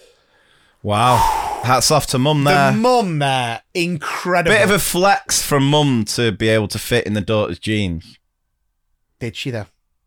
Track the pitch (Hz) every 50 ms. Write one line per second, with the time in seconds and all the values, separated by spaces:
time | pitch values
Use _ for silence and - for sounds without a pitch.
0 | _ _ _ _ _ _ _ _ _ _ _ _ _ _ _ _ - 104 101 107
1 | 120 127 123 120 - - - - - - - - - 120 127 123 - - 156 139
2 | - - - 127 131 151 151 143 139 143 147 143 139 135 135 220 233 254 254 240
3 | 214 180 160 147 143 139 135 127 123 117 117 110 _ _ - 185 170 175 180 151
4 | - - - - - 175 185 175 175 170 214 208 196 185 208 190 - - - 175
5 | 185 - 196 - - - - - - - 147 139 135 139 147 151 147 139 127 113
6 | 107 - - 131 120 113 92 - 113 110 110 110 104 90 - 85 - - 120 117
7 | - 98 104 107 87 - 110 107 104 - 87 - - 110 107 104 101 90 85 82
8 | - - - _ _ _ _ _ _ _ _ _ _ _ _ _ _ _ _ _
9 | _ _ _ - 123 113 - - - 139 117 110 95 - _ _ _ _ _ _
10 | _